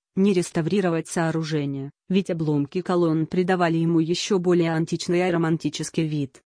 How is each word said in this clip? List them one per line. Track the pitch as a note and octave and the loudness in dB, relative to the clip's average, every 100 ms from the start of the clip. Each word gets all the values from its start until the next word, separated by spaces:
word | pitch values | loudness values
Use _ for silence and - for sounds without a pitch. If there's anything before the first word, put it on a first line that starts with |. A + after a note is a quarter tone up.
| _ - | _ 0
не | G3 | 2
реставрировать | F3+ E3+ - D#3 G3+ F#3 E3 D#3+ | 2 0 -2 0 0 0 -2 -4
сооружение, | - E3 D#3+ D#3 D#3 C#3+ C3+ C#3 - - | -2 -2 -2 -2 -2 -4 -6 -8 -12 -2
ведь | F#3+ F#3 | -2 0
обломки | E3+ D#3 D3 D3 F#3 | -2 0 0 0 -4
колонн | E3+ F3+ E3+ D#3+ D#3 | -2 2 2 2 0
придавали | F3+ F3+ F#3 F3 E3 | 0 0 2 2 2
ему | E3 E3+ | 2 2
ещё | D#3+ F3 - G3 | 2 -2 0 0
более | F3+ F3 E3 | 2 2 2
античный | D#3+ E3 E3+ - F3 F3+ | 0 -2 -4 -2 0 2
и | |
романтический | E3+ E3 E3 D3+ - D#3 - D#3+ | 2 2 0 -2 -6 -6 -2 -2
вид. | D3+ C3+ - | -2 -4 -8